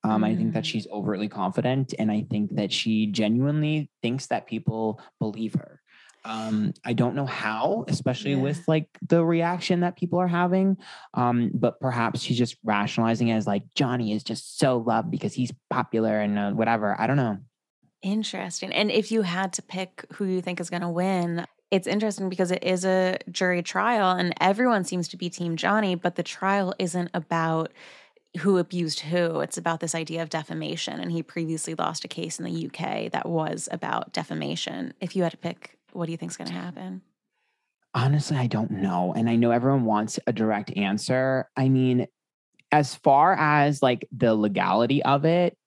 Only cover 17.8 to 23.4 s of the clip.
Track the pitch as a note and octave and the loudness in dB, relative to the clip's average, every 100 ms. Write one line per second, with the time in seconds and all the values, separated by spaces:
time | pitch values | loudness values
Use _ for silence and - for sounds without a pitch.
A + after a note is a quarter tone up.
17.8 | _ _ F#3+ G#3 G#3+ F#3+ F#3+ - F#3+ - | _ _ -4 -2 -2 -6 -8 -8 -4 0
18.8 | G#3 G3+ G#3 A3+ F#3+ F3 F#3+ - - F#3 | 2 2 2 0 0 0 -2 -6 -8 -8
19.8 | F#3 - - - G3 F#3 F3 F3+ E3+ F3 | -8 -10 -18 -6 -2 -2 -2 -6 -6 -4
20.8 | F3 E3+ F#3 F#3 F3 E3+ - _ _ G3 | -4 0 0 2 0 -2 -6 _ _ 0
21.8 | F#3 G#3 A3 G3+ F#3+ F3+ F3+ F3+ F3+ F#3 | 2 0 0 -2 -4 0 0 0 0 0
22.8 | F#3+ F#3 F#3 F#3 - E3+ | 2 4 2 0 -6 0